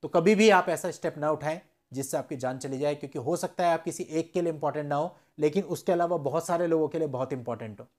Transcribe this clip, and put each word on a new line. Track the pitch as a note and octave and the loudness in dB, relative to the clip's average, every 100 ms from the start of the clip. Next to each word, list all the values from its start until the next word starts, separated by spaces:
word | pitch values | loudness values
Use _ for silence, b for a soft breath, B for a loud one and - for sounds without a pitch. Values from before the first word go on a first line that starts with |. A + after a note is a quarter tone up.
तो | D3 | 2
कभी | F3+ E3+ | 2 6
भी | G#3 A3 | 6 8
आप | F#3+ F3 | 8 4
ऐसा | D#3+ F#3 | -2 -4
स्टेप | D#3+ E3+ D3+ | -4 -6 -2
ना | D3+ | -2
उठाएं | D#3 D3 D#3+ _ _ _ | 0 -2 -6 _ _ _
जिससे | B2+ C3+ D#3 | -8 -4 -4
आपकी | C3+ C#3 | -4 -6
जान | B2+ C3 | -6 -6
चली | C#3+ C3 | -6 -2
जाए, | D3 | -2
क्योंकि | D3 C#3+ D3+ | -2 -6 -6
हो | B2 E3+ | -2 -2
सकता | F#3 - F3 | -2 0 2
है | |
आप | D#3+ | 2
किसी | F3+ - | -2 -8
एक | F3+ D#3 E3 | -4 -4 -2
के | - | -2
लिए | E3+ | -2
इंपॉर्टेंट | D#3 D3+ C#3+ D3 | -2 -2 -2 -2
ना | |
हो, | C#3+ E3 b b - | -2 -2 b b -2
लेकिन | D3+ D3+ | 0 0
उसके | E3 E3+ - | -2 -6 0
अलावा | F3 E3+ F3 | 2 2 0
बहुत | C#3 D3+ E3 | 0 -2 -2
सारे | F3 F3 | 0 2
लोगों | E3 D3+ | 2 2
के | D#3+ | 0
लिए | D#3 | -4
बहुत | B2+ B2+ | -2 -4
इंपॉर्टेंट | C3+ A#2+ A2+ A2+ G#2 | -4 -6 -8 -8 -12
हो। | - | -18